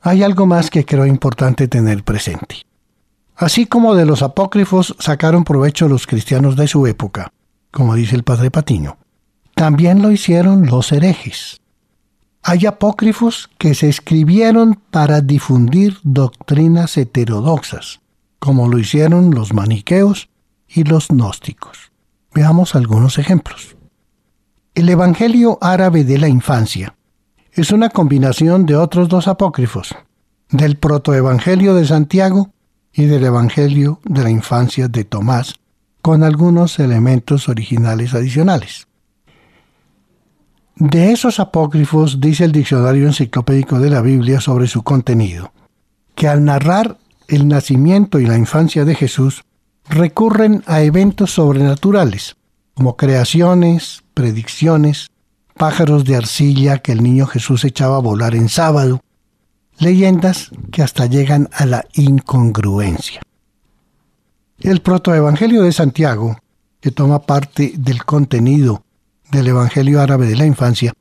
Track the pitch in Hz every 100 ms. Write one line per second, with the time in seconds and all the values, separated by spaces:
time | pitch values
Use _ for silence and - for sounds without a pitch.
0 | 175 185 202 190 190 170 160 165 139 143
1 | 139 135 120 113 131 127 131 120 110 104
2 | - 104 - 80 - - - _ _ _
3 | _ _ _ _ 175 - 240 240 226 196
4 | 160 143 139 139 190 208 190 185 180 -
5 | - 147 160 170 165 143 143 - 160 131
6 | - 117 - 131 139 131 147 151 131 104
7 | 101 107 - _ _ _ _ - 123 113
8 | 113 123 117 120 127 160 147 110 73 -
9 | _ _ _ _ _ - 160 143 175 190
10 | 208 208 - 170 180 196 156 123 120 143
11 | 180 170 - - - - _ _ _ _
12 | _ _ _ _ - 175 208 202 208 208
13 | 220 214 233 - - _ 160 143 151 147
14 | - 160 156 190 226 220 226 208 _ 160
15 | 147 151 139 143 - 131 120 160 202 190
16 | 143 135 131 _ - 143 160 165 170 -
17 | 123 - 117 110 123 156 - - - -
18 | _ _ _ _ 139 135 120 120 107 147
19 | 156 175 180 135 107 104 101 110 - 180
20 | 202 196 - _ _ _ _ - 151 160
21 | - 139 110 - - - - - - _
22 | _ _ _ 156 151 165 180 147 117 110
23 | 127 - 143 185 - - - - _ _
24 | _ _ _ _ _ _ _ - 170 175
25 | 180 165 233 233 233 - 180 185 185 165
26 | 135 135 156 127 - 131 110 - 95 _
27 | _ _ _ _ _ - 156 208 226 -
28 | 156 139 135 117 160 180 175 147 165 175
29 | 180 180 175 185 196 147 123 113 - -
30 | _ _ _ _ _ 135 151 143 156 147
31 | 143 135 131 127 180 185 196 185 151 156
32 | 147 185 190 190 196 _ _ _ _ -
33 | 147 143 127 120 117 - 143 143 143 156
34 | - 139 117 113 - 120 123 - 127 117
35 | 104 104 107 123 123 - _ _ _ _
36 | 165 160 156 151 175 170 175 - 139 117
37 | 120 131 - 143 - 117 110 117 113 113
38 | 120 123 127 127 175 170 - - - _
39 | _ _ _ _ _ _ _ _ _ _
40 | _ _ _ _ _ _ _ _ 151 165
41 | 180 233 254 - 196 165 151 156 147 156
42 | 156 135 147 151 170 151 139 135 123 135
43 | 143 143 131 - 120 135 135 131 139 143
44 | 117 135 120 135 - 127 123 117 - 139
45 | 120 117 104 85 87 _ _ _ _ _
46 | _ - 151 147 147 139 143 185 226 -
47 | _ _ _ 147 143 147 - 131 147 196
48 | 202 151 120 117 113 151 160 160 143 160
49 | 131 - 135 - _ _ _ _ _ 151
50 | 170 - 226 214 220 214 - 160 151 160
51 | 202 - 196 - 151 135 139 139 190 202
52 | 147 98 - - _ _ _ - 127 -
53 | 139 131 120 160 175 180 175 170 - -
54 | _ - 123 110 113 - 156 160 151 147
55 | - _ _ _ _ - 156 - 160 151
56 | 131 131 113 - 143 135 139 139 - 117
57 | 120 127 135 123 - 123 139 - 131 135
58 | 120 107 113 113 113 - 160 151 131 127
59 | _ _ _ _ _ _ _ _ 160 185
60 | 190 185 185 180 - - - - 139 -
61 | 123 135 135 143 143 - 139 120 - -
62 | 139 139 - 127 117 104 101 98 104 78
63 | - - - _ _ _ _ _ _ _
64 | _ _ _ _ _ _ - 190 - 180
65 | 180 160 147 151 226 233 180 156 151 123
66 | 151 110 113 110 _ _ _ _ 143 127
67 | 139 147 147 143 143 - 143 165 131 123
68 | - 147 139 123 120 143 131 104 _ _
69 | _ _ _ 139 127 123 120 - 135 147
70 | 139 135 120 110 151 143 123 117 120 -